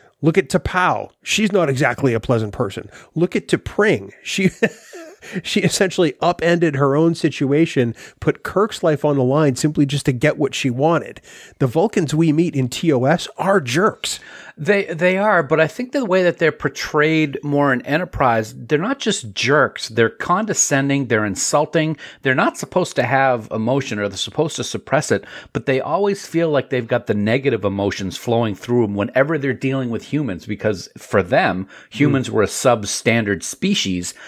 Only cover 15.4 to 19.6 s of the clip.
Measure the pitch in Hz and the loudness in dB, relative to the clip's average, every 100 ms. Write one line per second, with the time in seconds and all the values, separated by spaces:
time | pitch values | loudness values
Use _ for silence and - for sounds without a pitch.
15.4 | 143 151 156 - 247 285 214 185 180 175 | 2 2 2 -2 -6 -4 0 2 2 2
16.4 | 160 - 139 - - 151 151 160 151 135 | 0 0 -6 -6 -2 2 2 2 0 -2
17.4 | 147 143 143 123 147 156 180 - 131 113 | -2 2 2 2 0 -2 -2 0 2 2
18.4 | 110 127 120 147 208 269 220 - 107 - | -2 -8 -2 -2 0 -2 -2 -4 -6 -4
19.4 | 120 147 | 2 2